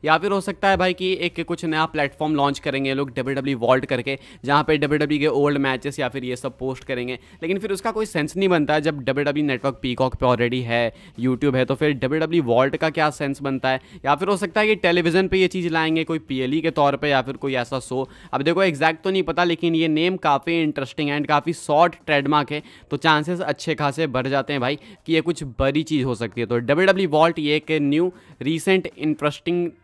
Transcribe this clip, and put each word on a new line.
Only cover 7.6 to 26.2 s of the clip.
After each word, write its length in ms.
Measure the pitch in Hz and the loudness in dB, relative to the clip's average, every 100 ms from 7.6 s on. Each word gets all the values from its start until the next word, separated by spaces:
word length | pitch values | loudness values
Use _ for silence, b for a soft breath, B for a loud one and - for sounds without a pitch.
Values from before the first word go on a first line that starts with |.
| 202 | -4
उसका 200 | 190 233 | -4 -4
कोई 140 | 214 214 | -4 -4
सेंस 320 | 165 147 185 | -2 -4 0
नहीं 120 | 190 | 2
बनता 240 | 175 147 | 4 2
है 80 | 151 | 0
जब 180 | 151 147 | 0 -2
डब्ल्यूडब्ल्यूई 480 | 131 135 143 147 147 | -4 -2 -2 0 -2
नेटवर्क 320 | 127 139 123 | 0 -2 -4
पीकॉक 340 | 131 120 127 - | -4 0 -2 0
पे 100 | 127 | 2
already 360 | 120 120 127 | 2 2 0
है, 320 | 120 117 117 B B - | 0 0 0 B B -4
YouTube 340 | 123 123 143 131 | -2 2 2 2
है, 100 | 127 | 0
तो 100 | 135 | 2
फिर 180 | 151 | 0
डब्ल्यूडब्ल्यूई 520 | 139 131 156 160 170 127 | 0 -2 -2 0 0 4
वॉल्ट 300 | 120 135 151 | 4 4 2
का 140 | 160 | -2
क्या 200 | 151 151 | 0 -2
सेंस 320 | 143 143 139 | 0 -6 -4
बनता 280 | 143 135 131 | -4 -2 0
है? 120 | 131 B 185 135 | -2 B -8 -2
या 100 | 143 | 0
फिर 120 | 190 | 2
हो 100 | 196 | 0
सकता 240 | 185 214 | 0 0
है 60 | 214 | 2
कि 80 | 214 | 2
टेलीविजन 520 | 180 175 170 175 190 | 2 2 2 2 2
पे 100 | 190 | 2
ये 100 | 180 | 2
चीज़ 220 | 185 170 | 0 -2
लाएंगे 340 | 165 160 160 | 0 0 0
कोई 160 | 160 160 | -2 -4
पीएलई 420 | - 131 127 156 | -4 -4 -2 0
के 100 | 160 | -2
तौर 240 | 156 143 139 | 2 2 2
पे 140 | 147 | 0
या 120 | 135 | 0
फिर 160 | 127 123 | 0 -6
कोई 180 | 143 131 | -4 -4
ऐसा 240 | 120 135 | -4 -6
शो। 300 | - 127 131 B B | -6 -6 -6 B B
अब 80 | 131 | -2
देखो 220 | 143 170 | 0 2
एग्जैक्ट 400 | 190 143 160 160 | 2 2 0 0
तो 60 | 190 | -2
नहीं 140 | 190 | -2
पता, 200 | 160 165 | 0 0
लेकिन 320 | 175 165 170 165 | 0 0 0 0
ये 120 | 165 | 2
नेम 280 | 156 175 185 | 2 0 0
काफ़ी 460 | 160 139 170 170 | 0 0 0 0
इंटरेस्टिंग 460 | 156 143 131 - 147 | 0 -2 -6 -4 -4
and 180 | 147 143 | -2 0
काफ़ी 260 | 147 151 | 0 0
शॉर्ट 420 | 160 - 147 175 - - | -6 0 4 4 2 0
ट्रेडमार्क 460 | 147 139 151 143 | 0 2 0 0
है, 120 | 147 B B B | -8 B B B
तो 60 | 143 | 0
चांसेस 420 | 165 151 151 175 | 4 4 2 -4
अच्छे 360 | 156 147 - 147 | -4 -4 -4 -2
खासे 320 | 147 139 160 | -2 0 -2
बढ़ 200 | 127 131 | -2 0
जाते 260 | 139 135 | -2 -2
हैं 60 | 143 | -2
भाई 140 | 123 147 | -2 -4
कि 380 | - 196 - | -8 -18 0
ये 80 | 160 | 0
कुछ 220 | 156 170 | 0 -4
बड़ी 400 | 143 113 135 143 | -8 -2 0 0
चीज़ 220 | 156 151 131 | 0 0 0
हो 100 | |
सकती 260 | 113 | -2